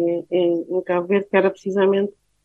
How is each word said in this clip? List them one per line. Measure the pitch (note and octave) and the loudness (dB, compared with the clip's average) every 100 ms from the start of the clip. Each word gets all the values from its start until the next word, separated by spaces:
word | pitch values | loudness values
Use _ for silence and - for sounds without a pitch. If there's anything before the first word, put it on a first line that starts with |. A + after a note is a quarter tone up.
| E3+ E3+ - | -2 -2 -2
em, | F3+ F3 E3+ - | 0 0 0 -2
em | F3+ | -4
Cabo | F3+ F3+ F3 | -2 -2 0
Verde, | G3+ G3 | -2 0
que | G3 | 2
era | F#3+ | 2
precisamente | F#3+ G3 G3 F#3+ G3 G3+ - _ _ | -2 -6 0 2 2 -2 -6 _ _